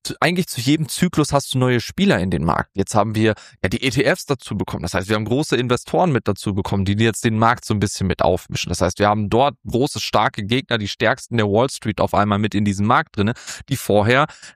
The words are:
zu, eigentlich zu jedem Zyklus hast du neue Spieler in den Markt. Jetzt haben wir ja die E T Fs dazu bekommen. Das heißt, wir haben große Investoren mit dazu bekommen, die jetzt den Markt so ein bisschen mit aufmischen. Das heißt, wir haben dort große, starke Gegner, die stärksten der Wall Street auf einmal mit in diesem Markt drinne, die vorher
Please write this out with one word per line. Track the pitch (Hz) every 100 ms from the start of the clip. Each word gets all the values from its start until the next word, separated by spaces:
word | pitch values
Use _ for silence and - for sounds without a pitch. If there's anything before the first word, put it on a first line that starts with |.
zu, | - -
eigentlich | 143 180 -
zu | -
jedem | 117 156 143
Zyklus | - 175 160 147
hast | 139 -
du | 131
neue | 127 123
Spieler | - - 196 123
in | 95
den | 85
Markt. | 82 - -
Jetzt | - 98 107
haben | 104
wir | 107 110 104 - -
ja | 95
die | 113
E | 131
T | 117
Fs | 131 180 -
dazu | 139 - 101
bekommen. | 92 -
Das | -
heißt, | 90 95
wir |
haben | 107 104
große | 127 156
Investoren | 139 123 120 - 160 180
mit | 127 -
dazu | 98 -
bekommen, | 98 - 101
die | 95
jetzt | 101 113 104
den | 117 110
Markt | 113 120
so | -
ein | 107
bisschen | 101 - 95
mit | -
aufmischen. | - 92 - - -
Das | -
heißt, | 92 -
wir | 101
haben | 104 104
dort | 110 143 -
große, | 107 117 139 -
starke | - 107 117 -
Gegner, | 98 127 - 117
die | 101
stärksten | - 110 131 - 117
der | 107
Wall | 101 139
Street | - - 101
auf | 92
einmal | 90 104 101
mit | 104 98
in |
diesem | 104 98
Markt | 104 135 160 -
drinne, | 104 - - - -
die | 135
vorher | - 104 104 127 151 - -